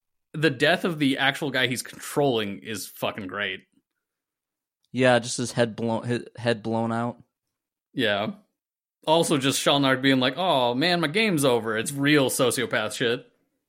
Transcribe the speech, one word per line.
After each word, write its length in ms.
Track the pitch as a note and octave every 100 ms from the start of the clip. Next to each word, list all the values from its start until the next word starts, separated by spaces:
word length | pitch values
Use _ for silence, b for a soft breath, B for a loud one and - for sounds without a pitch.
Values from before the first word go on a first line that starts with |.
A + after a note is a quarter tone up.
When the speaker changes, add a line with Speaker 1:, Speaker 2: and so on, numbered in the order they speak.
| _ _ _
Speaker 1:
the 180 | E3 D3+
death 340 | B2 D3 F#3
of 140 | G3 D#3
the 200 | C#3 C#3
actual 320 | C3+ C#3 D3+
guy 160 | C3 B2+
he's 160 | B2
controlling 800 | - - - - C#3+ A2+ G#2 G2
is 260 | - G#2 -
fucking 400 | - A2+ G#2 F2+
great. 340 | G2+ G2+ F#2+ - _ _ _ _ _ _ _ _ _ _ _ _
Speaker 2:
Yeah, 260 | A#2+ B2+ A#2+
just 180 | A#2 -
his 160 | A#2+
head 240 | - A#2+ G#2
blown, 280 | A2+ A2+
his 200 | B2 A#2+ - -
head 260 | A#2 A2
blown 300 | A2 A2+ A#2
out. 260 | A#2 A#2+ - _ _ _ _ _ _ _
Speaker 1:
Yeah. 400 | - A2 G2+ G#2+ - _ _ _ _ _ _ -
Also, 320 | E3 E3 D3+
just 220 | C3+ -
Shalnark 400 | E3+ C#3+ C#3 C3
being 180 | C3+ C3
like, 140 | B2+ C#3
"Oh 380 | F#3 C#3 A#2+
man, 260 | B2 E3+ F3
my 80 | D#3
game's 360 | F3+ A3+ D#3+
over." 320 | C3+ A#2+ A2 A2
It's 160 | A2+
real 380 | C#3+ C#3 D3 C3
sociopath 640 | - B2+ A#2+ A2+ B2 G#2+
shit. 320 | - A#2+ B2 - _ _ _